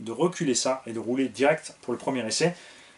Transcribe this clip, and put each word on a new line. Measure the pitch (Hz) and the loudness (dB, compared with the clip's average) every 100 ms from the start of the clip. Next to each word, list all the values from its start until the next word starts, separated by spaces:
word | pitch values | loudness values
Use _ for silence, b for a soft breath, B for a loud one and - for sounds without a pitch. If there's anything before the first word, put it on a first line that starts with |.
de | 113 | -6
reculer | 113 170 170 151 | 0 0 2 0
ça | 117 131 131 117 | 2 2 -2 -4
et | |
de | 113 | -6
rouler | 107 131 127 | -2 0 0
direct | 104 139 156 - - | 2 4 4 -2 -12
pour | - | -6
le | 120 | -4
premier | - 131 110 | -2 -2 -2
essai | - 165 170 B B B | 2 0 0 B B B